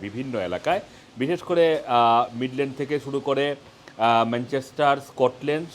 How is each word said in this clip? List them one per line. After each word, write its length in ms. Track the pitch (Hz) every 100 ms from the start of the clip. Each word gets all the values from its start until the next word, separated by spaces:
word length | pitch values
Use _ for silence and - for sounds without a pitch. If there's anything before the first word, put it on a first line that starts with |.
বিভিন্ন 380 | 98 107 135 117
এলাকায়, 420 | 90 90 156 185 - - - -
বিশেষ 260 | 135 175
করে, 380 | - 170 165 156 -
আহ, 500 | 120 117 117 120 117
মিডল্যান্ড 400 | 131 127 139 131
থেকে 240 | 135 147
শুরু 200 | 139 139
করে, 360 | 135 139 143 139 - - - -
আহ, 300 | 113 117 117
ম্যানচেস্টার, 680 | 120 120 135 131 - 147 139
স্কটল্যান্ড, 720 | 135 - 127 131 143 151 165